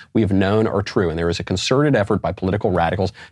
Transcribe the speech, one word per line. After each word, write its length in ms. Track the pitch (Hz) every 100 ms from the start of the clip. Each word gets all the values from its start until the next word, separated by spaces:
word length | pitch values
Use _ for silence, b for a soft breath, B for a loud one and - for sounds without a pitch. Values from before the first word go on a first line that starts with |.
| B
we 80 | 113
have 100 | 104
known 360 | 95 98 107 110
are 160 | 101
true. 260 | 101 - 90
And 80 | 80
there 100 | 85
is 120 | 85
a 40 |
concerted 520 | 90 95 - 131 151 123
effort 260 | 101 101
by 100 | -
political 400 | 98 95 101 107
radicals 400 | 90 82 90 95 B B